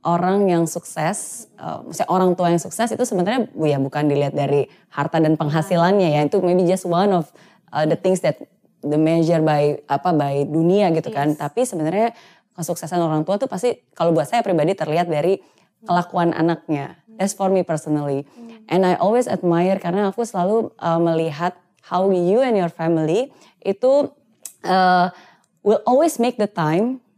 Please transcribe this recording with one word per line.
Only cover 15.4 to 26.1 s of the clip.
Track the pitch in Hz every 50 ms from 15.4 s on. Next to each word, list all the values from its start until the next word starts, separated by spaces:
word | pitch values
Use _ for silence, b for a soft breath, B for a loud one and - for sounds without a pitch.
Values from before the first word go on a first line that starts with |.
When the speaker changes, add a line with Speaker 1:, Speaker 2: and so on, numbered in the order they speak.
| b b b b b b b _
Speaker 1:
kelakuan | 226 226 240 175 175 - - 180 170 170
anaknya. | - - 165 170 170 160 - - 156 143 139 - - _ _ _
That's | 220 - 190 196
for | - - 196 185
me | 190 185
personally. | 180 - 160 151 - 160 151 147 147 143 139 139 143
Speaker 2:
Hmm. | _ _ - - - - - -
Speaker 1:
And | - 156 185
I | 190 185 180
always | - - 196 226 247 247 -
admire | - 185 - 175 170 170 175 185 190
karena | 190 - 175 175 202 208 196
aku | 190 - 233
selalu, | 220 - 180 175 190 214 226 220 - _
eh, | - - 170 165 170
melihat | 170 170 165 160 160 165 147 143 170 180 - _ _ _ _ _
how | _ - - 180 190 196
you | 190 180 175 175 196 240
and | 269 254 226
your | 196 180 170
family | - - 165 170 170 160 156 151 165 220 262 277 b b b b b b
itu, | - 196 196 - - 254 269 285 285 277 - _ _ _ _ _ _ - - _
eh, | - 175 185 185 185 185 180 180 175 180 B B B B B B B B _ _
will | _ 202 214 - -
always | 240 247 269 320 330